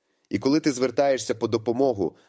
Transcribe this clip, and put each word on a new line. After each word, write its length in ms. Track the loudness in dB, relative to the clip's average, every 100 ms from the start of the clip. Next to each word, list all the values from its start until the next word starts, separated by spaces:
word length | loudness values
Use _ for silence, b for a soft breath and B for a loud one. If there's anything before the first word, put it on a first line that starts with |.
| _ _ _
І 100 | -2
коли 200 | 2 2
ти 120 | 2
звертаєшся 640 | 0 -2 0 0 0 -2 -4
по 120 | -2
допомогу, 680 | -2 -2 0 0 2 -4 b